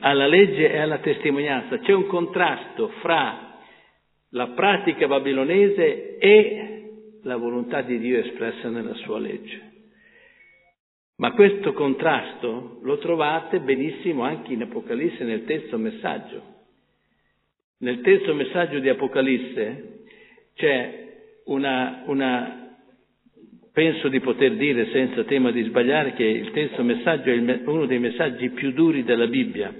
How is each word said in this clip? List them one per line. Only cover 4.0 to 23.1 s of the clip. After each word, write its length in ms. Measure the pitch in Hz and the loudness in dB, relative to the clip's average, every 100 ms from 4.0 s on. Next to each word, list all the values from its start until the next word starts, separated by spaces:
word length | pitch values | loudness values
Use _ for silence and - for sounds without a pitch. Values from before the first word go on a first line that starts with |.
| _ _ _ | _ _ _
la 180 | 123 120 | -6 -6
pratica 580 | 123 196 196 170 143 143 | 0 2 2 0 0 2
babilonese 1120 | 139 135 135 135 190 202 196 160 - - - | 2 2 0 2 4 4 4 2 0 -6 2
e 720 | 196 214 214 214 - - - - - - | 8 8 8 0 -10 -12 -16 -18 -20 -14
la 140 | 127 123 | -8 -4
volontà 460 | 120 123 120 147 | -2 -4 -2 -4
di 180 | 123 120 | -2 -2
Dio 180 | 117 120 | 0 0
espressa 500 | - - 113 - 120 | 0 -4 -6 -6 -8
nella 260 | 117 107 | -6 -8
sua 260 | 107 - 110 | -10 -8 -6
legge. 500 | 107 104 - - - - _ _ _ _ - _ - _ _ _ _ _ _ - | -6 -8 -12 -18 -18 -20 _ _ _ _ -20 _ -20 _ _ _ _ _ _ -4
Ma 140 | 117 | 0
questo 420 | 208 202 202 156 | 6 6 6 -2
contrasto 1080 | - 143 131 160 135 - - 120 117 120 - | 0 0 0 2 0 -2 -6 -6 -6 -10 -10
lo 160 | 127 143 | -4 -2
trovate 600 | 160 165 147 160 - 185 | 0 0 0 -2 -2 -2
benissimo 640 | 135 131 151 - - 147 | 0 0 -2 -4 -4 -2
anche 280 | 123 156 - | -2 -4 -6
in 100 | 120 | -6
Apocalisse, 600 | 117 113 - 117 165 - | -6 -8 -6 -4 -4 -4
nel 220 | 120 110 | -4 -4
terzo 340 | - 117 - 117 | -4 -6 -4 -4
messaggio. 640 | 110 - 87 73 - 55 - - _ _ _ _ _ _ _ _ _ _ _ _ | -4 -4 -6 -8 -10 -16 -18 -20 _ _ _ _ _ _ _ _ _ _ _ _
Nel 220 | 123 123 | -6 0
terzo 340 | 123 196 170 | 4 4 4
messaggio 460 | 147 131 180 165 143 | -2 -2 -2 -2 0
di 80 | 131 | 0
Apocalisse 1160 | 123 135 139 135 123 - - 107 139 - - - - - _ _ - | 0 0 0 2 0 -2 -6 -6 -6 -14 -20 -20 -20 -20 _ _ -2
c'è 560 | 156 135 120 - - - - _ | 0 0 -2 -10 -18 -20 -20 _
una, 580 | - 139 139 131 127 127 - | -6 -2 0 0 -2 -6 -6
una, 680 | 139 135 123 120 - - - _ _ _ | -2 0 -2 -4 -12 -18 -20 _ _ _